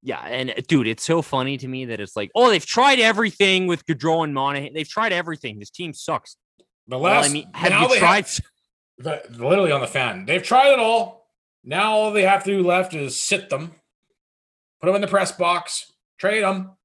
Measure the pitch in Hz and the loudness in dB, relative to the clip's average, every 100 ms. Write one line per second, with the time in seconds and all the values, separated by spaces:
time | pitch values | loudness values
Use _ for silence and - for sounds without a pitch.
0 | 131 90 67 123 131 117 131 160 110 113 | -8 -10 -8 -6 -6 -8 -2 0 0 -4
1 | - 165 156 135 131 139 131 131 131 110 | -2 -2 0 -4 -4 -6 -8 -10 -10 -10
2 | 101 - 101 214 247 196 - - 269 262 | -8 -8 -4 4 4 4 0 2 4 6
3 | 226 208 220 - 196 185 185 170 - 147 | 4 2 -2 2 2 2 0 -2 -4 -4
4 | 147 165 156 139 135 143 139 151 151 - | 0 0 0 -2 -2 -4 -8 -8 -8 -4
5 | 220 180 170 160 127 104 101 - 175 143 | -2 -2 -4 -8 -10 -12 -18 -12 -12 -10
6 | - 151 - - _ _ _ _ _ 127 | -6 -6 -8 -20 _ _ _ _ _ -2
7 | 160 202 147 147 - - 175 202 254 247 | 2 4 2 -2 -8 -2 0 2 4 4
8 | 175 202 196 - - _ _ _ _ _ | 4 4 0 -8 -10 _ _ _ _ _
9 | 143 156 - 117 123 190 180 143 127 139 | -8 -8 -10 -6 0 2 2 0 -2 -2
10 | 123 92 98 175 - 247 277 269 220 226 | -4 -4 -4 -4 2 4 6 4 4 0
11 | 226 - _ _ _ _ - 156 214 214 | -2 -8 _ _ _ _ -8 -2 0 2
12 | 214 208 190 196 190 196 180 180 185 160 | 2 2 4 4 2 0 2 2 0 -4
13 | 139 - - 196 190 139 160 - _ _ | -8 -6 -4 -4 -2 -6 -6 -18 _ _
14 | _ _ _ _ _ _ _ _ 170 196 | _ _ _ _ _ _ _ _ 0 0
15 | 202 196 185 - 175 175 - - - _ | 2 0 0 -2 0 0 -2 -12 -12 _
16 | _ _ 190 214 196 190 185 _ | _ _ -2 0 0 -2 -6 _